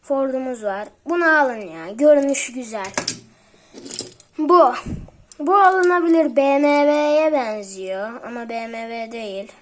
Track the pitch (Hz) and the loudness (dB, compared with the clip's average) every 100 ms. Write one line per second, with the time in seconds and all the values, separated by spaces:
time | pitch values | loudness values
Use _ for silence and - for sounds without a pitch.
0 | - 269 269 262 254 240 208 196 214 _ | -2 -2 0 -2 -6 -6 -6 -6 -10 _
1 | - 349 330 311 269 226 190 160 165 220 | -4 0 4 4 2 -2 -10 -12 -12 2
2 | 294 294 277 269 - 240 233 220 190 - | 6 6 4 -2 -4 -8 -10 -10 -6 -6
3 | - - - _ _ _ _ - - - | -6 -8 -14 _ _ _ _ -20 -14 -12
4 | - - - - 302 349 311 - - - | -12 -16 -16 -6 4 6 6 2 -8 -12
5 | - _ _ - 302 403 381 370 359 359 | -14 _ _ -8 0 4 4 4 2 2
6 | 339 330 294 240 277 277 294 294 285 294 | 2 2 2 2 2 2 4 4 4 2
7 | 294 294 311 294 233 214 196 190 190 190 | 2 2 2 0 -2 -6 -10 -12 -8 -8
8 | 214 240 233 240 233 226 226 226 226 233 | -8 -12 -14 -12 -10 -10 -10 -12 -10 -10
9 | 226 233 220 196 214 - | -10 -10 -10 -12 -14 -20